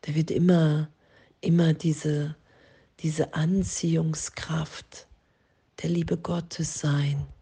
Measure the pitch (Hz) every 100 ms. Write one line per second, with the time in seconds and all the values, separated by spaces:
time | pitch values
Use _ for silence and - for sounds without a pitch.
0 | - 151 160 - 175 175 160 151 156 _
1 | _ _ _ _ - 170 165 156 170 151
2 | 156 147 147 156 _ _ _ _ _ _
3 | 160 156 151 - 160 190 185 - 170 165
4 | 160 156 - - - 160 156 - - -
5 | - - _ _ _ _ _ - 165 170
6 | 165 170 - 175 170 - 156 - 151 143
7 | 143 143 143 -